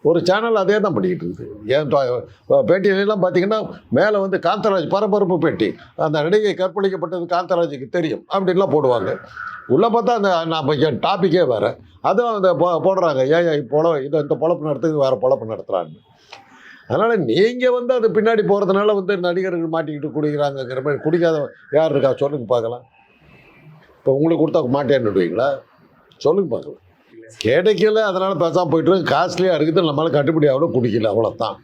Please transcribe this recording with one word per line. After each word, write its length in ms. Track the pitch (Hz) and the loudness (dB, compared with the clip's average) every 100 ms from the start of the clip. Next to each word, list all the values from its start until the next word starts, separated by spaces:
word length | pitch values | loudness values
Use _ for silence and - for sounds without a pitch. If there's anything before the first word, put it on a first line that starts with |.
| 143 | 2
ஒரு 200 | 170 175 | 2 2
சேனல் 300 | 196 233 220 | 0 2 0
அதே 240 | 190 208 | 2 0
தான் 140 | 202 | 0
பண்ணிக்கிட்டு 320 | 131 92 90 80 | -2 -2 -4 -8
இருக்குது. 460 | - 117 104 107 | -10 -14 -14 -2
ஏன் 160 | 135 147 | 0 2
தொ-, 360 | 143 131 123 - - - | 0 0 -4 -8 -20 0
பேட்டியிலலாம் 720 | 139 123 185 196 190 202 214 | 2 4 2 2 2 0 0
பார்த்தீங்கன்னா 480 | 180 180 190 220 196 - _ | 0 0 0 -2 -4 -12 _
மேலே 280 | 120 202 208 | 0 2 2
வந்து 200 | 190 196 | 0 -2
"காந்தராஜ் 520 | 165 202 214 190 147 | -2 0 0 0 0
பரபரப்பு 480 | 190 214 202 190 175 | 0 0 0 2 2
பேட்டி, 380 | 156 104 104 - - - | 0 0 -2 -4 -16 -4
அந்த 260 | 156 151 | -2 0
நடிகை 320 | 151 208 208 | 0 0 0
கற்பழிக்கப்பட்டது 720 | 170 185 175 196 185 160 180 170 | -2 -4 -2 -2 -2 -6 -6 -4
காந்தராஜுக்கு 640 | 175 180 175 165 143 127 | -4 0 -2 -2 -4 -6
தெரியும்" 360 | 175 160 107 - | -4 -4 -6 -4
அப்படின்லாம் 400 | 185 185 180 143 | -2 0 0 2
போடுவாங்க. 440 | 147 135 120 95 - - - - - - | 2 2 0 -2 -6 -10 -16 -14 -14 -2
உள்ள 220 | 131 226 | 2 4
பார்த்தா 200 | 220 233 | 2 2
அந்த, 360 | 240 202 175 165 | 0 2 0 0
நான் 160 | 160 | -4
இப்போ 120 | 139 | -2
என் 260 | 147 156 123 | 0 0 0
டாப்பிக்கே 480 | 165 190 180 175 151 | -2 0 2 2 2
வேறு. 300 | 113 107 - - - | 2 -2 -4 -18 -6
அதுவும் 340 | 143 190 240 214 | 0 0 0 0
அந்த 180 | 190 | 0
போ-, 320 | 160 175 165 175 | 2 0 2 0
போடுறாங்க, 320 | 190 170 135 | 2 0 0
"ஏன், 300 | 131 165 175 | 2 2 2
ஏன் 220 | 147 120 | -2 0
பொழ-, 340 | 147 165 156 | 0 2 0
இதை, 160 | 135 151 | -2 -2
இந்த 160 | 143 233 | -2 -2
பொழப்பு 240 | 156 170 | 0 -2
நடத்துக்கு 380 | 151 135 160 151 | -2 -2 -2 0
வேறு 180 | 135 127 | 0 2
பொழப்பு 340 | 127 135 110 | 2 0 -2
நடத்துகிறான்னு." 500 | 104 - 95 82 87 _ _ _ - - - - - - | -8 -4 -4 -4 -12 _ _ _ -20 -20 -20 -20 -20 -4
அதனால 280 | 139 226 220 | 0 0 0
நீங்க 560 | 131 123 214 247 254 | 0 2 0 2 0
வந்து 220 | 247 240 | 0 0
அது 160 | 254 220 | 0 2
பின்னாடி 340 | 185 214 226 | 2 2 2
போறதுனால 500 | 180 202 196 196 208 | 2 0 2 2 2
வந்து 240 | 208 185 196 | 0 -2 -2
நடிகர்கள் 520 | 175 175 190 175 165 | -2 -2 -2 -4 -4
மாட்டிக்கிட்டு 400 | 165 151 147 147 151 | -4 -4 -6 -6 -4
குடிக்கிறாங்கங்கிற 680 | 151 147 143 139 127 131 | -2 -2 -4 -4 -6 -6
மாதிரி, 180 | 135 139 | -4 -2
குடிக்காதவன் 460 | 151 170 170 160 139 - - | 0 2 2 0 -4 -10 -2
யார் 180 | 143 160 | 0 2
இருக்கா 240 | 143 135 127 | 2 0 0
சொல்லுங்க 280 | 139 147 110 | -2 -4 -2
பார்க்கலாம். 380 | 120 113 120 - _ _ _ _ - _ - - - _ _ | -2 -2 -8 -14 _ _ _ _ -20 _ -20 -20 -20 _ _
இப்போ 160 | 127 | -2
உங்களுக்கு 340 | 135 160 165 156 | 2 2 2 2
கொடுத்தா 260 | 160 127 | 0 0
மாட்டேன்னுடுவீங்களா? 840 | 139 135 139 113 95 85 92 135 139 - _ _ _ _ _ | -2 2 2 2 0 0 0 -2 -2 -10 _ _ _ _ _
சொல்லுங்க 320 | - 185 175 | 0 0 0
பார்க்கலாம். 320 | 107 - - _ _ _ - - - | -6 -8 -18 _ _ _ -20 -20 -4
கிடைக்கல, 580 | 107 143 196 190 214 214 | 0 2 2 2 2 2
அதனால 320 | 214 185 190 | 0 0 -2
பேசாம 360 | 180 170 170 175 | 0 0 0 0
போயிட்டு 220 | 160 151 | 0 2
இருக்கு. 240 | 190 143 143 | 2 2 0
காஸ்ட்லியா 400 | 175 - 185 160 | 0 0 0 2
இருக்குது, 300 | 156 165 165 | 2 2 0
நம்மளால 260 | 143 165 | 0 0
கட்டுப்படி 360 | 151 139 156 147 | 0 2 2 2
ஆகல, 200 | 131 165 | 2 0
குடிக்கல, 320 | 117 120 110 107 | 0 0 0 0
அவ்வளவுதான். 560 | 101 107 - 107 98 | 0 0 -2 -6 -6